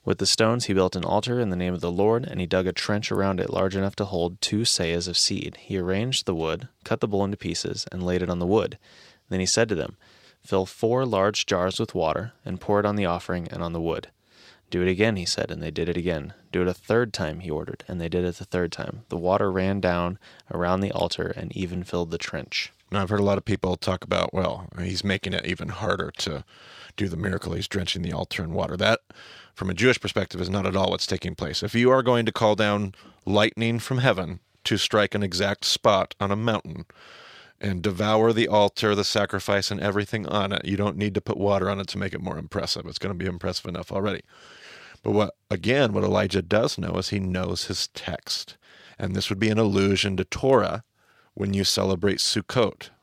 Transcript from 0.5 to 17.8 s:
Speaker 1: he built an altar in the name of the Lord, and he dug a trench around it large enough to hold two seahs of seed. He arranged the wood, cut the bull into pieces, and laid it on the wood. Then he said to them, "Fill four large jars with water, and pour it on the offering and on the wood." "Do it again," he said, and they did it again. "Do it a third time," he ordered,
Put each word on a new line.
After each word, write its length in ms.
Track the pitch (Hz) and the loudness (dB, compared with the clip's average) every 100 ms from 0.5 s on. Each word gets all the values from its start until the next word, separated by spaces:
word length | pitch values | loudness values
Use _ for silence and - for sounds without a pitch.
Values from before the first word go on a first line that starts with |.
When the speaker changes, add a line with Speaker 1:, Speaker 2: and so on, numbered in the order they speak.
| 120 - | 4 2
Speaker 1:
he 80 | |
built 220 | 95 92 92 | 4 2 2
an 80 | |
altar 340 | 85 101 113 123 | 0 0 0 0
in 120 | 110 | 0
the 80 | 90 | 0
name 160 | 90 | -2
of 80 | 90 | -2
the 100 | 87 | -2
Lord, 320 | 87 107 117 | 2 4 2
and 160 | 131 - | 0 -6
he 60 | 87 | 0
dug 200 | 92 92 | 2 2
a 60 | |
trench 400 | - - 104 104 | -2 -2 -2 0
around 300 | 98 98 90 | 0 0 0
it 80 | 92 | -2
large 260 | 92 95 98 | 0 0 0
enough 220 | 98 - | -2 -2
to 80 | 98 | -2
hold 340 | 92 87 92 | 0 -2 -2
two 220 | - 107 | -2 0
seahs 480 | 117 - 85 85 87 | 0 0 0 0 -2
of 80 | 87 | 0
seed. 400 | - 98 73 - | 0 -2 -6 -10
He 180 | - 98 | -6 -2
arranged 480 | 90 95 120 131 - | 0 0 0 -2 -2
the 100 | 82 | 0
wood, 340 | 80 80 - - - | 0 -2 -6 -16 -4
cut 160 | 113 | -2
the 80 | 110 | 0
bull 160 | 101 98 | 0 0
into 100 | 104 | -2
pieces, 500 | - 85 85 87 - | -4 -4 -4 -6 -8
and 100 | 90 | -4
laid 200 | 90 90 | 0 0
it 80 | 90 | 0
on 100 | 87 | 0
the 60 | 87 | 2
wood. 320 | 107 90 - - - - _ _ | 2 2 -6 -18 -20 -20 _ _
Then 140 | 95 | -2
he 40 | 92 | 0
said 220 | - 113 | 2 2
to 80 | 87 | 0
them, 220 | 62 - _ - - _ | -4 -8 _ -20 -20 _
"Fill 240 | - 95 95 | -2 0 0
four 400 | - 113 123 131 | 0 0 2 2
large 400 | 101 98 101 - | 2 2 2 0
jars 320 | 95 92 - | 2 2 0
with 160 | - | -4
water, 380 | 92 80 78 117 - - | 0 0 0 -4 -10 -10
and 160 | 92 | -8
pour 180 | - 104 | 0 2
it 60 | 104 | 2
on 100 | 104 | 2
the 100 | 92 | 0
offering 440 | 87 - 90 85 | 0 -2 -6 -6
and 100 | - | -6
on 120 | 85 | -4
the 80 | 85 | -2
wood." 260 | 82 80 - _ _ _ - - _ | -2 -4 -6 _ _ _ -20 -20 _
"Do 120 | 90 | 0
it 60 | 90 | 2
again," 300 | 92 110 101 | 4 2 2
he 80 | 85 | -2
said, 260 | - - | -4 -4
and 100 | 78 | -6
they 100 | 80 | -6
did 180 | 80 85 | -4 -2
it 80 | 87 | -2
again. 360 | 87 80 73 - _ | -2 -2 -6 -14 _
"Do 80 | 90 | -2
it 80 | 90 | 0
a 40 | |
third 380 | 90 - 113 120 | -2 0 2 2
time," 300 | - 78 78 | -2 -6 -6
he 80 | 90 | -6
ordered, 340 | 76 78 - | -6 -6 -10